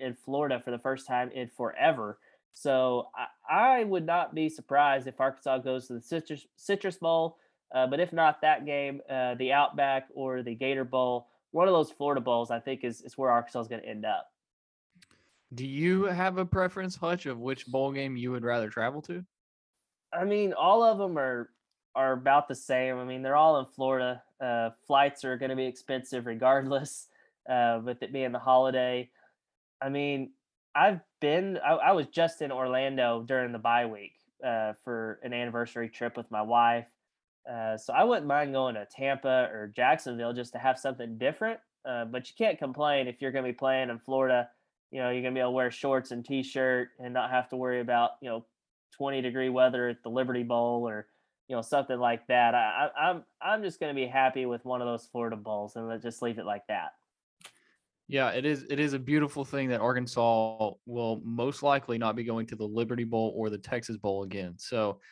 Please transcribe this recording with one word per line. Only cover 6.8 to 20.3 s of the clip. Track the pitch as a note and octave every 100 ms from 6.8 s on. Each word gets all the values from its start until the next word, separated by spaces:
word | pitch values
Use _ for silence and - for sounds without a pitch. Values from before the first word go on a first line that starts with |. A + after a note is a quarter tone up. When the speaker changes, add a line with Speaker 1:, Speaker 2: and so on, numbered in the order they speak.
| G3 F3
Speaker 1:
Bowl, | E3 E3 D#3+ - _ _ -
uh, | C3 B2+
but | C#3+
if | F3
not | E3 D#3 -
that | D#3 D3+ C#3+
game, | C#3+ C#3 C#3 -
uh, | C3 B2+ B2
the | B2+
Outback | C#3 C#3 C#3+ C#3 C3+ -
or | C#3 C3 B2+
the | A#2+
Gator | A2+ C3 C3+
Bowl, | B2 C3 B2+ B2 - _ _
one | D#3+ F#3+
of |
those | F3 D3+
Florida | - C#3+ C#3
Bowls, | B2 A#2+ A#2
I | A#2
think | C3+ C3
is, | B2 A#2
is | B2 -
where | C3
Arkansas | A#2+ A#2+ A#2+
is | A2+
gonna | A#2
end | A2+ G#2+ G#2+
up. | G2 - _ _ _ _ _ _ _ _ _ _ _ -
Speaker 2:
Do | B2 C3+
you | C#3 E3+ F#3
have | G3 F3+ F#3 F#3
a | F3+
preference, | F#3+ F#3 F#3+ F#3 F#3
Hutch, | E3+ F3 D3+
of | A#2+
which | B2 C3 -
bowl | C3 C3+
game | C#3 C3+ B2+
you | B2
would | B2
rather | A#2 A#2+ G#2+
travel | A2+ A#2 C#3+
to? | - F3 F3+ _ _ _ _ _ _ _ -
Speaker 1:
I | E3+
mean, | G3